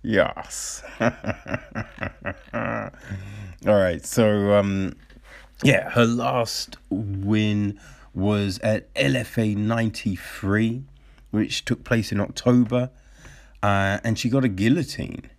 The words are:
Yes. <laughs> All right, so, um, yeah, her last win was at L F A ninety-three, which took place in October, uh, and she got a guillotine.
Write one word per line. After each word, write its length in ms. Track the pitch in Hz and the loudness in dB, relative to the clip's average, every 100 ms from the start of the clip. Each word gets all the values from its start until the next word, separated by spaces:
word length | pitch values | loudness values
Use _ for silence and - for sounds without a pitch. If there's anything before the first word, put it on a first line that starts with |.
Yes. 800 | 117 107 82 - - - - - - | 0 2 2 0 -12 -10 -10 -12 -16
<laughs> 80 | - - - 107 - - - - - 107 - - - - - - 117 113 113 107 - - 95 95 104 101 - 98 | -2 -2 0 -8 -8 -6 -8 -8 -10 -10 -8 -10 -8 -10 -10 -10 -6 -4 -6 -8 -12 -14 -12 -12 -14 -14 -6 2
All 80 | 104 | 4
right, 260 | 92 80 | 4 0
so, 500 | - - 110 104 101 | -2 2 4 4 4
um, 400 | 101 101 95 95 - - - - - - - | 4 4 0 -2 -6 -20 -20 -20 -20 -20 0
yeah, 260 | 135 127 - | 2 4 2
her 140 | 123 | 2
last 720 | 117 120 120 131 117 - - - - | 2 2 -2 -2 -2 -4 -10 -14 -8
win 920 | 98 107 98 98 107 107 104 104 101 - - - | -6 -4 -4 0 2 2 0 -2 -4 -16 -20 -12
was 460 | - 98 104 101 92 | -2 0 2 0 -2
at 300 | 107 107 - - | 0 -2 -2 -2
L 200 | 139 127 | 0 0
F 220 | - - | -2 -2
A 160 | 110 | 0
ninety-three, 1300 | 104 107 117 113 107 - 92 - - 98 104 113 117 135 - - - - | 0 0 0 -2 -2 -6 -6 -10 -6 0 2 2 -2 -10 -20 -20 -20 -4
which 340 | 104 107 - | -2 0 -2
took 200 | - 123 | -4 -4
place 280 | - 120 104 | 0 0 0
in 80 | 101 | -2
October, 720 | 101 - - 123 113 123 127 - - - - - - - | -2 -2 4 4 4 0 -2 -8 -20 -20 -20 -20 -20 -4
uh, 360 | 104 98 98 101 | 0 2 2 0
and 140 | 117 110 | -2 0
she 100 | 123 | 2
got 160 | 135 | 2
a 40 | 131 | 2
guillotine. 800 | 95 110 156 - - - - - | 2 4 4 0 -6 -8 -10 -14